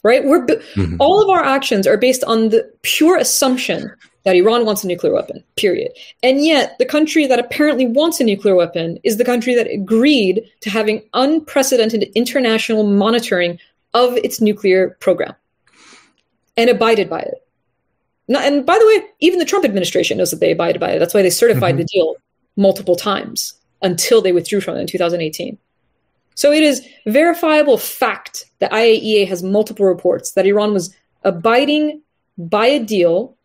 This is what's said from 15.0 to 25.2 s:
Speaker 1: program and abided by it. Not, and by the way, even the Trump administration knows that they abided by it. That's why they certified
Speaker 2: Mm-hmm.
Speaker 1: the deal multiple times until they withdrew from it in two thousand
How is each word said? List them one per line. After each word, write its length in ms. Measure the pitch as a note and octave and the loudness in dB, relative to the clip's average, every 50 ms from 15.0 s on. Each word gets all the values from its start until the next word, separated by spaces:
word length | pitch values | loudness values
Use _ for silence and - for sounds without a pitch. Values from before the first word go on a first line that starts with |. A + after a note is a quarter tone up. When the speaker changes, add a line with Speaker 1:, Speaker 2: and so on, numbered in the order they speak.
Speaker 1:
program 340 | - G3 F3 - - - - _ _ _ _ _ _ _ _ _ _ - - - _ _ _ _ _ _ _ _ _ _ _ | -2 -2 0 0 -4 -10 -10 _ _ _ _ _ _ _ _ _ _ -20 -20 -20 _ _ _ _ _ _ _ _ _ _ _
and 140 | - A#3 B3 | 0 2 2
abided 400 | A#3+ - A3+ A3+ A#3 G3+ F#3 E3 | 2 2 2 0 2 0 0 -4
by 100 | E3 - | -6 -8
it. 240 | - - - - _ _ _ _ _ _ _ _ _ _ _ _ _ _ _ _ _ - | -8 -10 -12 -14 _ _ _ _ _ _ _ _ _ _ _ _ _ _ _ _ _ -4
Not, 160 | B3 C#4+ C4 | -2 0 0
and 200 | C#4+ C#4+ C#4+ B3+ | 0 0 0 0
by 140 | - F4 A4 | 2 4 4
the 80 | A4+ | 6
way, 180 | G#4+ A4 G4 - - _ _ | 6 4 2 0 -6 _ _
even 200 | C#4+ E4+ F4+ F4+ | 0 2 2 2
the 40 | D#4 | -2
Trump 200 | - - G4 E4+ | -2 -2 0 0
administration 540 | A#3+ G3 G3 F3 E3 - F#3 E3 - F#3+ - | 0 -2 -2 -4 -2 -2 -2 -2 -2 -2 -2
knows 120 | F3+ E3+ | -2 -4
that 100 | - D#3+ | -2 -2
they 120 | - E3+ | -2 -2
abided 280 | E3 E3+ E3+ E3+ F3 - | 0 0 -2 -2 -2 -4
by 120 | - F#3 | -4 -4
it. 60 | - - | -2 -2
That's 140 | F3 F3 - | -2 0 0
why 80 | G#3 | 0
they 80 | F#3+ F3+ | 2 2
certified 440 | F3 - A#3+ A#3 G#3 - F#3+ F3 D#3+ | 2 2 2 2 2 2 0 0 0
Speaker 2:
Mm-hmm. 40 | C3+ | -2
Speaker 1:
the 60 | E3 - | -4 -2
deal 220 | - F#3+ D#3+ D#3+ D#3 - _ _ _ _ _ _ _ | 0 0 0 0 -4 -8 _ _ _ _ _ _ _
multiple 380 | - G3 G3 F#3+ - - F#3 F3 | 0 2 2 2 0 0 -2 -2
times 600 | - - G#3 F#3+ - - - - - - - - _ _ _ _ _ | 0 0 -4 -4 -4 -6 -8 -10 -10 -10 -10 -12 _ _ _ _ _
until 400 | - F#3 F3 E3 - - A#3+ A3 | -4 -4 -2 -2 0 2 2 4
they 100 | F#3+ F#3+ | 4 2
withdrew 280 | F3 F3 E3 - G#3+ G3+ | 0 0 -2 -2 -4 -4
from 160 | F#3+ - - | -4 -4 -8
it 40 | - | -6
in 60 | F3+ | -8
two 120 | - - F3+ | -6 -4 -4
thousand 220 | F3+ E3+ F3 E3+ | -2 -2 -2 -4